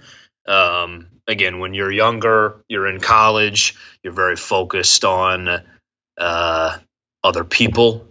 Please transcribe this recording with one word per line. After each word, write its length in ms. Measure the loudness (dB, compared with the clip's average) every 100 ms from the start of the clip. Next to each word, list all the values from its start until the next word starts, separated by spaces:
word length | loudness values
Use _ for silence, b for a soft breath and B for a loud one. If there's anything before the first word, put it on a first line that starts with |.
| b b b _ 0
Um, 600 | 2 2 0 -4 -10 -18 _ -6
again, 320 | -2 -2 -2
when 140 | -6
you're 180 | -4 -2
younger, 720 | 2 0 2 2 2 2 -4 -8
you're 180 | -4 -4
in 120 | -4
college, 760 | 2 4 4 4 0 0 -2 B B B
you're 100 | -10
very 240 | -2 -2 -2
focused 640 | -2 -2 -2 -2 0 2
on, 460 | 2 0 0 -2 -4 -6 b b _ _ _ -6
uh, 600 | -4 -2 -2 0 -2 -6 _ _ _ _
other 200 | -2 -2
people. 640 | -2 0 0 4 2 2 -12